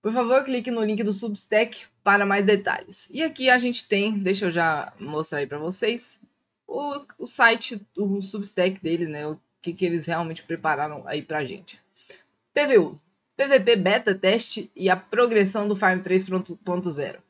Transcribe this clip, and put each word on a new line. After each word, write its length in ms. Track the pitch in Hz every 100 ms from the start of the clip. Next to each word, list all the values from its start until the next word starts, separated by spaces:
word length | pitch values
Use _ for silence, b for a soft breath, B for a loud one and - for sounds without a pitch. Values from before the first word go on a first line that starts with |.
Por 100 | 214
favor, 320 | 240 233 262
clique 260 | 269 247 254
no 140 | 233
link 180 | 214 208
do 120 | 202
Substack 720 | 196 226 208 - 214 233 - - _
para 240 | 196 202 196
mais 180 | 202
detalhes." 640 | 202 202 - - - - -
E 120 | 262
aqui 260 | 320 311 254
a 80 | 247
gente 320 | 247 240 -
tem, 300 | 202 208 208
deixa 260 | 185 196
eu 60 | 190
já 420 | 170 165 151 - -
mostrar 380 | 131 151 156 147
aí 80 | 139
pra 100 | 147
vocês, 640 | 160 185 214 233 - - _ _ _ _ -
o, 320 | - 294 285 - _
o 80 | 240
site, 540 | - 233 226 - 214 - -
o 240 | 202 196
Substack 600 | 190 208 196 - 180 190
deles, 260 | 160 170 165
né, 180 | 151 151
o 140 | 156 _ _
que 100 | -
que 140 | 175 180
eles 180 | 170
realmente 380 | 156 165 165 165
prepararam 640 | - 165 156 143 151 151 -
aí 160 | 151
pra 200 | - 151
gente. 380 | 135 - - - _ B B B B _ _
P 140 | - 294
V 120 | 240
U, 200 | 165 - _ _ _
P 140 | - 277
V 120 | 269
P 160 | 196 226
beta 380 | 185 220 233
teste 560 | 190 185 220 - 220 - -
e 140 | 185
a 60 | 185
progressão 680 | - 214 247 220 196 214 208
do 80 |
Farm 260 | 202 190 185
três 220 | 185 185
ponto 680 | 190 185 190 170 - 180 185
zero. 340 | 147 123 -